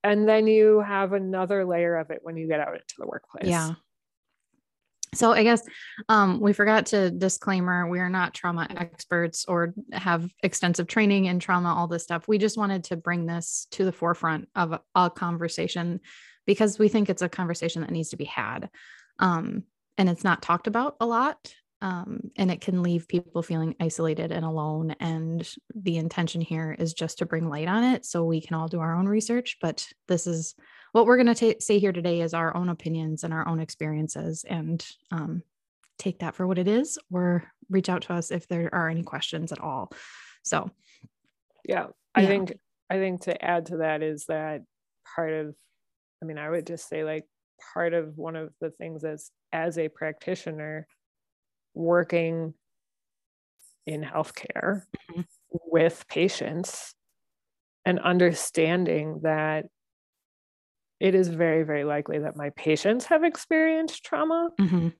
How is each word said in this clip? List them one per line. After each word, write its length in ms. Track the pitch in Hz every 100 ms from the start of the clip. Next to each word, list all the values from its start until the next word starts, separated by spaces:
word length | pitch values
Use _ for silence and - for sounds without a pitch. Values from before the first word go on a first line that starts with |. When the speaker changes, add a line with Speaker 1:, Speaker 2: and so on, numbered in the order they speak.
Speaker 1:
And 260 | 208 208 214
then 200 | 220 220
you 320 | 220 214 214
have 320 | 202 196 190
another 520 | 196 190 190 180 202
layer 320 | 185 170 170 170
of 140 | 156
it 100 | 160
when 120 | 165 165
you 120 | 160
get 100 | 151
out 160 | 147
into 200 | - - -
the 80 | -
workplace. 400 | - _ - 185
Speaker 2:
Yeah. 260 | 170 160 165 _ _ _ _ _ _ _ _ _ _ _ _ -
So 180 | - 226
I 100 | -
guess, 200 | 220 233 - - - - 208
um, 280 | 220 196 180
we 140 | 208
forgot 320 | 202 208 220 -
to 240 | 208 185
disclaimer, 760 | 175 190 - - 190 180 180 175
we 100 | 180
are 120 | 180
not 240 | 185 175
trauma 320 | - 175 170 - 180
experts 680 | 170 - - 175 170 - -
or 240 | 175 170 190 -
have 400 | - 185 170 175 _
extensive 440 | 185 - 180 170 175
training 380 | - 208 202
in 140 | 185 180
trauma, 340 | - 180 175
all 140 | 170 170
this 140 | 170
stuff. 260 | - 175 -
We 80 | 214
just 220 | 208 220
wanted 260 | 202 190
to 120 | 165 170
bring 280 | 175 175
this 420 | 165 170 - - -
to 160 | - 185
the 60 |
forefront 560 | 170 170 170 165 156 -
of 240 | - 170 160 _
a 140 | 185 180
conversation 920 | - 175 170 170 - 175 175 170 185 - - - _ -
because 320 | 202 214 202
we 100 | 214
think 200 | 226 202
it's 140 | 180
a 60 | 180
conversation 520 | - 175 170 170 170
that 80 | 160
needs 200 | 170 156
to 80 | -
be 80 | 143
had. 420 | - 107 - - - - - _ -
Um, 440 | 185 165 - - - _ _ -
and 140 | 190
it's 140 | 170
not 180 | 196 165
talked 240 | - 170 -
about 300 | 220 269 285
a 60 | 233
lot. 480 | 233 269 302 - - _ _
Um, 500 | 190 180 180 - - -
and 140 | 190
it 100 | 175
can 220 | - 180
leave 240 | 175 170 -
people 320 | 175 175 170
feeling 360 | 165 165 160 -
isolated 500 | 165 - 165 156 165
and 140 | 170
alone. 500 | 160 160 151 156 160 -
And 480 | 165 160 160 165 165 - _
the 220 | 220 185 165
intention 440 | 160 - 165 175
here 320 | 160 160 160 156
is 140 | 165
just 260 | 160 160 -
to 80 | 180
bring 220 | 160 165
light 200 | 147 160
on 140 | 208
it 200 | 247 254
so 200 | - 170
we 160 | 165 160
can 140 | - 165
all 120 | 160
do 120 | 175
our 140 | 160 165
own 100 | 196
research. 500 | 214 220 240 247 -
But 240 | 165 160 - - -
this 180 | 175 175
is 280 | 165 160 - - - -
what 120 | 226 226
we're 120 | 247
gonna 160 | 240
ta-, 260 | 233 226 -
say 180 | - 208
here 140 | 196
today 280 | 175 175 170
is 100 | 165
our 220 | 165 165 170
own 120 | 180
opinions 520 | 170 165 165 156 156
and 100 | 170
our 140 | 160 -
own 140 | 165
experiences, 840 | 156 - 156 151 156 147 165 160 -
and, 360 | 170 156 165 - - _
um, 300 | 165 156 170 - _ _ _ _ _
take 220 | 196 180
that 140 | 170
for 120 | - 185
what 120 | 185
it 80 | 180
is, 320 | 220 311 - _
or 320 | 180 180 175 - _ -
reach 220 | 190 180
out 120 | 185
to 120 | -
us 160 | 175 170
if 180 | 175 -
there 220 | 170 170
are 140 | 180 165
any 140 | 165
questions 500 | 170 139 - - 165
at 80 | 151
all. 320 | 156 131 98 - - - - -
So. 260 | - 185 196 _ _ _ - _ _ _ _ _ -
Speaker 1:
Yeah, 200 | 175 - - _
I 80 | -
Speaker 2:
Yeah. 60 | 196
Speaker 1:
think, 300 | 202 185 - _ _ _
I 80 | 190
think 240 | 190 185
to 200 | 185 -
add 220 | - 175 165
to 100 | 170
that 260 | 160 151
is 220 | 156 151 -
that 360 | 156 156 151 - _ _ _ -
part 180 | - 160
of, 200 | 156 151 147 _ _ _ _ _ _
I 20 |
mean, 140 | 160 151
I 100 | 151
would 180 | 170 165
just 220 | 165 -
say, 160 | 160
like, 220 | 156 156 151 _ _ _ -
part 180 | - 170
of 240 | 170 156 151
one 180 | 165
of 200 | 160 156 _
the 100 | 160
things 340 | 156 165 160
as, 260 | 156 156 - _ _
as 240 | 160 165 160
a 120 | 156
practitioner 960 | - 156 151 - 185 - 156 151 156 160 _ _ _ _ _ _ _ _ -
working 760 | 165 175 165 170 165 165 160 156 _ _ _ _ _ _ _ _ _ _ _ _ -
in 160 | 151
healthcare 800 | 151 160 151 - - - - 202 - - -
Speaker 2:
Mm-hmm. 120 | 170 175 _ _
Speaker 1:
with 540 | 175 165 165 165 165 -
patients 840 | - 180 - - 156 185 - - _ _ _ _ _ _ _ _ _ 185
and 120 | 180
understanding 1200 | 175 180 180 160 - - 160 175 180 160 151 160
that 420 | 156 156 156 156 151 _ _ _ _ _ _ _ _ _ _ _ _ _
it 140 | 190
is 140 | 185 180
very, 340 | 165 170 160
very 220 | 156 147
likely 340 | 147 147 - 156
that 180 | 147 147
my 140 | 147
patients 560 | - 160 156 196 233 -
have 180 | 320
experienced 800 | 339 320 - 320 320 320 320 -
trauma. 460 | - 302 311 330 339 339
Speaker 2:
Mm-hmm. 280 | 190 175 165 -